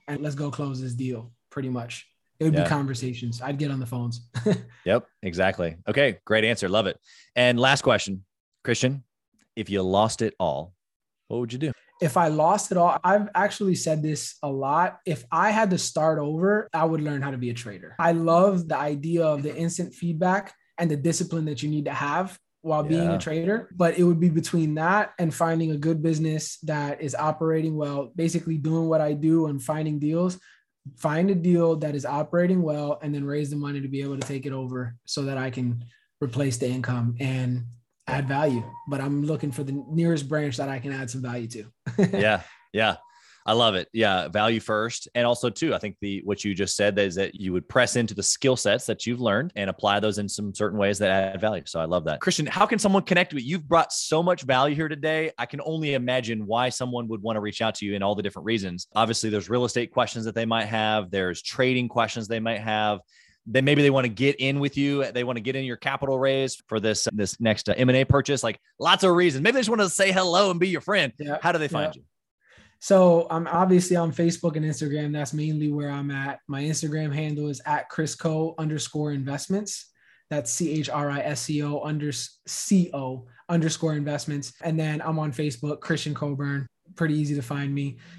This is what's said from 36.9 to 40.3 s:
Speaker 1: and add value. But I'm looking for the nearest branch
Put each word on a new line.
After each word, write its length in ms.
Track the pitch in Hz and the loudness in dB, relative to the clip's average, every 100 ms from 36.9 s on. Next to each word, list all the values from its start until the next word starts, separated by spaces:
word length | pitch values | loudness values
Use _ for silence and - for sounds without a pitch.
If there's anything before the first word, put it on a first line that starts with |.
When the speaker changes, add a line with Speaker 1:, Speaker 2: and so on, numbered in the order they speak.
| 123 117 120 | -2 -2 -2
Speaker 1:
and 440 | 135 131 127 123 120 - _ _ - | -2 -2 -2 -2 -6 -12 _ _ -6
add 200 | 139 135 | -4 -2
value. 360 | 139 151 123 107 - - | 0 0 0 -4 -12 -8
But 140 | 139 | -6
I'm 220 | 139 143 147 | -4 -2 -2
looking 260 | 151 147 | -4 -6
for 120 | 127 | -6
the 200 | 139 139 139 | -6 -8 -4
nearest 400 | 160 170 165 | 0 2 0
branch 280 | 139 | -2